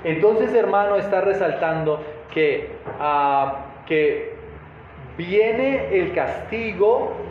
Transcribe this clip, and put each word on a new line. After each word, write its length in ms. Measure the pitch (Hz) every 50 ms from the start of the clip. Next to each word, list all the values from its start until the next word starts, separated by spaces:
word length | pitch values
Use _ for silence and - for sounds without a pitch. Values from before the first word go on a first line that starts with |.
| -
Entonces, 500 | 170 156 156 175 214 220 220 247 240 254
hermano, 420 | 233 214 196 190 202 202 202 202
está 260 | 196 196 - 202 185
resaltando 760 | 185 196 196 196 190 165 - - 180 160 160 160 156 151 151 147 - - - - - - -
que, 360 | 160 156 147 131 120 - - - - - - - -
ah, 640 | 147 147 147 143 143 143 139 139 135 135 - - - - - - -
que 480 | - 160 156 151 147 131 - - - - - - - - - - - - - - - - - - - - -
viene 840 | 170 175 185 208 214 226 226 233 262 269 277 262 - - 196 190
el 140 | 175 160 -
castigo 1000 | 170 139 123 - - - - 208 226 226 220 202 175 202 208 240 269 - - - - - -